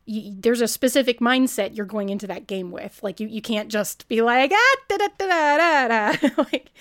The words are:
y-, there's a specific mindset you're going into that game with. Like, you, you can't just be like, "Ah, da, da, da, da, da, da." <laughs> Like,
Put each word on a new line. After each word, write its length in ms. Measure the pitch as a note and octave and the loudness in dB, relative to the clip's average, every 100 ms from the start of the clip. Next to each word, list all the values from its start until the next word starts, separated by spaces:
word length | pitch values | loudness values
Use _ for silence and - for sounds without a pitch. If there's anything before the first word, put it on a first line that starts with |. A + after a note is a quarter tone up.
| - | -10
y-, 260 | G#3+ G#3 G3 | -8 -8 -2
there's 240 | A3+ A#3+ | 0 2
a 80 | A3+ | 0
specific 520 | - C4 C#4 B3 A#3+ | 0 2 2 2 2
mindset 540 | A#3 C4 C4 - G3 G#3+ | 2 2 2 0 -4 -4
you're 100 | G3+ | -6
going 220 | G#3+ G3 | -6 -4
into 160 | G3+ G3+ | -6 -8
that 200 | F3+ - | -12 -8
game 240 | F#3+ F3+ | -8 -8
with. 300 | F3 G3+ - | -10 -14 -10
Like, 160 | G3+ F#3 | -10 -6
you, 80 | G#3+ | -8
you 120 | A3 | -8
can't 300 | G#3 G#3+ G#3+ | -6 -6 -4
just 360 | G#3+ G3 - - | -4 -4 -8 -4
be 120 | A3+ | 0
like, 300 | A#3 B3 C4+ | 2 4 4
"Ah, 220 | G4+ B4 C5 - | 4 4 2 0
da, 80 | G4+ | -2
da, 100 | G4+ G4+ | -2 -2
da, 80 | G4 | -2
da, 300 | E4+ D4+ D4 E4+ D4+ B3 | 2 2 4 4 4 2
da, 240 | A3+ G#3 | 2 0
da." 160 | - D4 | 0 0
<laughs> 80 | - C#4+ | 0 -2
Like, 180 | - - _ | -4 -8 _